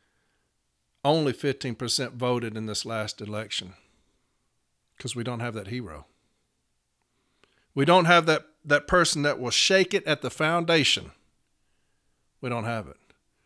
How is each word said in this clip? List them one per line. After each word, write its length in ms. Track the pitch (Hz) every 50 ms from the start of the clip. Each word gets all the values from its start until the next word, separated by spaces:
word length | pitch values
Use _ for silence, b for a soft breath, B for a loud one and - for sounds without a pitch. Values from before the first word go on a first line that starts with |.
| _ _ _ _ _ _ _ _ _ _ _ _ _ _ _ _ _ _ _ _ -
only 280 | 139 156 165 156 139 117
fifteen 420 | - - 139 131 - - 131 113
percent 380 | - 131 117 - - 131 120 -
voted 440 | 120 127 123 123 120 117 113 107
in 100 | 110 110
this 180 | 110 104 - -
last 360 | 113 113 110 107 107 - -
election? 540 | 110 101 107 107 110 101 - - 98 92 92 _ _ _ _ _ _ _ _ _ _ _ _ _ _ _ _ _ _ _ _ _ _ _ _ -
'Cause 180 | - 123 -
we 80 | 120 117
don't 160 | 123 123 113
have 140 | 117 120 110
that 120 | 110 98
hero. 400 | 101 117 127 120 - 76 73 - _ _ _ _ _ _ _ _ _ _ _ _ _ _ _ _ _ _ _ _ _ _ _ _ _ _ _ _ _ _ _ _ _ -
We 100 | 135 139
don't 200 | 151 175 185 175
have 220 | 165 175 170 160
that, 200 | 165 156 143 - _ _ _ -
that 220 | 151 147 143 -
person 360 | - 185 180 170 - - 151 143
that 180 | 147 135 -
will 100 | 123 120
shake 420 | - - - - 196 190 190 185 202
it 120 | 190 -
at 160 | 156 151 139 -
the 80 | 123
foundation. 800 | - - 156 156 170 170 170 165 165 160 135 - - - - - - _ _ _ _ _ _ _ _ _ _ _ _ _ _ _ _ _ _ _ _ _ _ _ _ _
We 80 | - 123
don't 160 | 120 117 104
have 220 | 117 117 113 98
it. 100 | - - - _ _ _ _ _ _ _ _ _